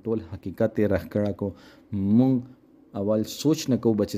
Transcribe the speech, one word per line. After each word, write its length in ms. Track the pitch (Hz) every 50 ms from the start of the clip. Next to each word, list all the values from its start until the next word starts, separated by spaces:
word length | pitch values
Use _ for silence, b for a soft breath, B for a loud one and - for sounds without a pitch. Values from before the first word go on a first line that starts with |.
| -
ټول 220 | 110 113 110 107 -
حقیقت 400 | 95 92 - 101 85 - 113 110 - -
یې 60 | 107 101 98
راښکاره 380 | 90 85 - - 107 104 104 95 -
کړو. 100 | 104 98 90 B B B B B B _ 104 101 98 98 104 117
موږ 360 | 127 131 131 123 123 123 - - _ _ _ _ _ _ - 110
اول 260 | 101 101 107 110 110 -
سوچ 320 | - - - 143 156 151 - -
نه 60 | 127 117 -
کوو، 120 | 120 110
به 80 | 104 104 98
چې 60 | -